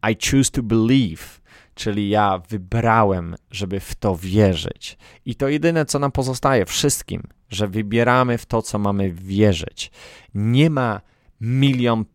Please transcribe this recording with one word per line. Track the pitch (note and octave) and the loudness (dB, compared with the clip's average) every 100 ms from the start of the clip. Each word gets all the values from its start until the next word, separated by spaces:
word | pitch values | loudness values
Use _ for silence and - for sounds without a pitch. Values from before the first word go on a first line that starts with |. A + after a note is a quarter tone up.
| G#2+ | -2
I | A2 - | -2 0
choose | C#3 B2+ | 2 2
to | - | 0
believe, | A#2 A2+ A2+ C3+ A2 D2+ - - _ - _ - | 0 2 4 2 2 -6 -16 -20 _ -20 _ -8
czyli | A2 G#2 G2+ | -4 -2 0
ja | G#2 G#2 F#2+ F2+ | 2 2 0 -6
wybrałem, | G#2+ F#2 A2+ A#2 A2+ G#2+ F#2 E2+ E2 _ | -12 -4 -2 2 4 4 0 -4 -12 _
żeby | F#2+ G2 F#2+ | -10 -6 -6
w | - | -8
to | - G#2 F2 | -4 -2 -2
wierzyć. | F#2 G2+ G2+ E2+ D#2+ - - - - - | 0 4 4 2 -6 -10 -16 -20 -20 -16
I | - | -12
to | A#2 C#3 | -4 -2
jedyne, | D3 D#3+ E3 D3+ | 0 0 0 0
co | C#3+ | -2
nam | C#3+ | -2
pozostaje | C#3 C3 B2+ C#3 C3 F#2+ | -2 -4 -2 2 2 0
wszystkim, | - C#3+ - - - - _ _ | 0 -2 -2 -6 -12 -12 _ _
że | F#2 G#2 | -6 -4
wybieramy | G2 G#2 A2+ A#2+ B2 B2+ A#2 | -4 -2 2 4 4 2 -2
w | - | -2
to, | A2+ | -4
co | - G#2+ | -2 -2
mamy | G2+ G2+ G2 | 0 0 -2
wierzyć. | F2 F#2+ G2 G#2+ E2+ D#2+ - - - - - _ | -4 -6 2 2 2 -4 -12 -16 -16 -20 -20 _
Nie | G2+ G#2+ B2 D#3+ | -4 0 4 4
ma | D3 A#2+ G2+ - _ _ _ | 2 -2 -4 -10 _ _ _
milion | A2 C3 C#3 B2+ A#2+ A2+ G#2 | -4 2 2 2 2 0 -2